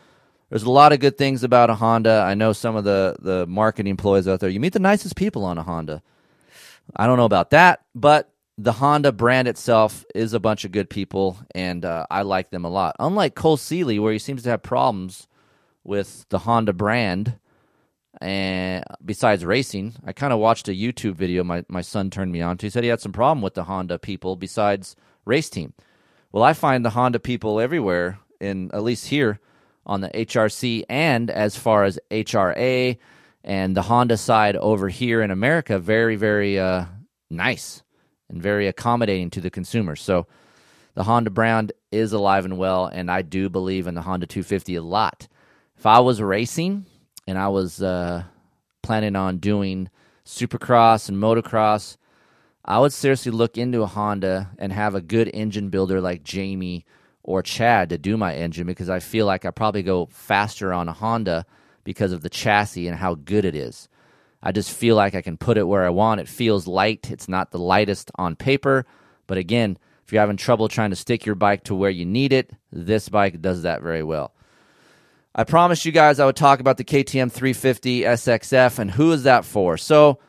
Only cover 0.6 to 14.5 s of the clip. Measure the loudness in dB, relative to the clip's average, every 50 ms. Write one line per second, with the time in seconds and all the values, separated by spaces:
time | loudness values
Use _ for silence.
0.6 | 0 4 8 8 10 8 8 6 2 2 2 2 0 0 0 0 0 4 6 6
1.6 | 6 6 4 2 2 2 2 4 4 4 4 4 4 2 2 2 2 2 0 0
2.6 | -2 -4 -4 -2 0 0 2 2 2 0 -2 -4 -4 -2 -2 -2 -2 -2 0 0
3.6 | 0 0 0 -2 -4 -4 -4 0 2 2 4 4 2 2 -2 0 -2 -2 -2 -2
4.6 | -2 -2 0 0 2 2 2 2 -2 -6 -6 -4 -4 -4 -4 -4 -6 -4 -6 -6
5.6 | -6 -6 -6 -6 -6 -8 -10 -12 _ _ _ _ _ _ _ _ _ _ _ -20
6.6 | -20 -20 -20 _ _ -10 -2 0 2 4 6 6 6 6 4 4 4 6 8 8
7.6 | 8 8 6 4 _ _ -6 2 4 6 6 6 4 _ _ _ _ _ _ -4
8.6 | -2 -2 0 2 2 2 4 4 4 2 2 2 2 4 4 4 2 0 -2 -4
9.6 | 0 4 4 6 4 4 0 -6 -16 -10 -6 -4 -4 -2 -2 -2 0 0 -2 -2
10.6 | -4 -6 -4 -4 -4 -4 -4 -8 -8 -6 -2 -2 -2 -2 -4 -6 -16 -14 -10 -6
11.6 | -6 -6 -6 -6 -6 -6 -6 -6 -6 -4 -4 -2 -2 0 -2 -2 -2 -4 -8 -8
12.6 | -6 -4 -2 -2 -2 -2 -2 -2 -4 -2 0 0 0 -2 -2 0 2 2 2 0
13.6 | -2 -4 -4 -2 0 0 0 0 0 0 -2 -4 -6 -8 -10 -6 -4 -4